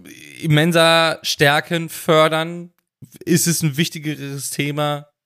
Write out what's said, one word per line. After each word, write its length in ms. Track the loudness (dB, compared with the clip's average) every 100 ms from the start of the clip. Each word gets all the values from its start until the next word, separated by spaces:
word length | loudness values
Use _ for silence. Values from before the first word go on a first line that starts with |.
| -20 -20 -18 -6
immenser 760 | 0 2 4 4 4 4 2 -2
stärken, 640 | -4 2 2 2 0 -4 -6
fördern? 840 | -6 2 4 4 2 -4 -8 -14 _ _ _ -20 -10
Ist 220 | 0 2 2
es 160 | 0
ein 140 | 0 0
wichtigeres 720 | -4 -4 -8 -8 -10 -10 -8
Thema 580 | -6 -4 -2 -4 -4 -10 _